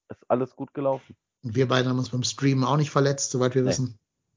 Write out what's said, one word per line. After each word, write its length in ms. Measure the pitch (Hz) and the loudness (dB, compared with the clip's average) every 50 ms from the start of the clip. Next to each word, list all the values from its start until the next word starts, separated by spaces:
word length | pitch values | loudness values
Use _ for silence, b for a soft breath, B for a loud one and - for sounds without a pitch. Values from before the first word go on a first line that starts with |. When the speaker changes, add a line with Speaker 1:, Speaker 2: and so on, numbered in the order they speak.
| _ - | _ -20
Speaker 1:
Es 80 | - | -20
ist 120 | - _ - | -12 _ -2
alles 260 | 117 123 127 - _ | -2 0 -2 -4 _
gut 160 | - 139 - - | -12 -14 -12 -8
gelaufen. 420 | 147 139 135 135 131 - - - _ _ _ _ _ - | -4 -2 -2 -2 -4 -6 -14 -20 _ _ _ _ _ -10
Speaker 2:
Und 120 | 120 107 | -4 0
wir 120 | 131 131 123 | 0 2 2
beide 180 | 127 127 127 127 | 2 2 2 2
haben 80 | 127 127 | 0 -2
uns 100 | 127 - | -2 -4
beim 140 | 127 127 123 | -4 -4 -4
Streamen 400 | - - - 139 139 135 135 127 | -4 -4 0 0 2 2 2 2
auch 120 | 123 139 | 2 2
nicht 140 | 151 147 147 | 2 0 2
verletzt, 400 | - 143 139 139 139 139 - - | 2 2 2 2 2 -2 -4 -4
soweit 240 | - 123 123 127 127 | 0 0 0 2 2
wir 60 | 131 127 | 2 2
Speaker 1:
Nee. 60 | 131 | 2
Speaker 2:
wissen. 280 | - 135 127 110 107 _ _ _ _ _ _ _ _ | 0 -2 -2 -4 -8 _ _ _ _ _ _ _ _